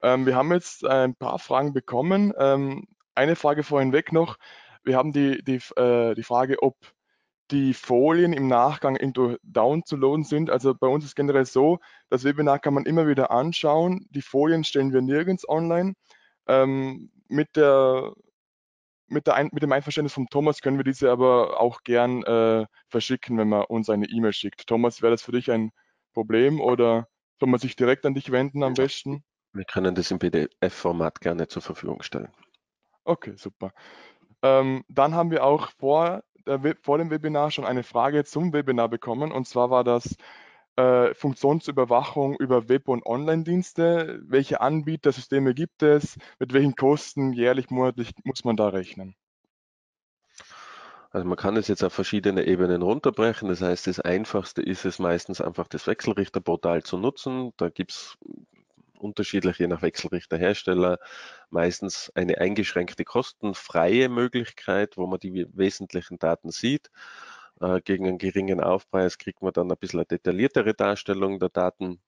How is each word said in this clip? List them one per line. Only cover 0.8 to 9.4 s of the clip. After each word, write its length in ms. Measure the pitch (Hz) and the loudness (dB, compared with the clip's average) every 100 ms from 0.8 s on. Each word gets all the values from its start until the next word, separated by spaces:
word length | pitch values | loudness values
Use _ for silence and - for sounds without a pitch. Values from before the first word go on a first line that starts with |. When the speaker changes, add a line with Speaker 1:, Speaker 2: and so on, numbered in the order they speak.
Speaker 1:
ein 320 | - 131 131 127 | 0 2 0 -2
paar 220 | 120 120 | -6 -8
Fragen 340 | - 131 147 | -2 -2 0
bekommen. 600 | 139 - 123 156 196 202 - | -4 -4 -4 0 2 2 2
Ähm, 500 | 135 139 139 135 - _ _ | 2 2 0 -6 -14 _ _
eine 220 | - 139 170 | 0 0 2
Frage 260 | 151 147 | 0 0
vorhinweg 500 | 143 143 131 135 - | 0 0 2 2 2
noch. 260 | 165 165 - - - - - | 0 0 -4 -18 -20 -20 -12
Wir 140 | - 127 | 0 2
haben 160 | 147 | 2
die, 300 | 143 139 135 | 2 2 0
die, 180 | - 131 - - | -2 -4 -4 0
äh, 360 | 123 120 117 110 | 2 4 2 -2
die 80 | |
Frage, 400 | 113 120 131 135 | -2 0 0 2
ob 140 | 135 - - _ _ _ _ _ _ | 0 -2 -20 _ _ _ _ _ _
die 240 | 139 135 127 | 0 0 0
Folien 580 | - 123 143 165 175 | 2 4 4 4 4
im 140 | 156 135 | 2 2
Nachgang 480 | 123 127 147 139 131 | 4 4 2 -2 0
irgendwo 420 | 135 127 123 120 | -2 0 0 -2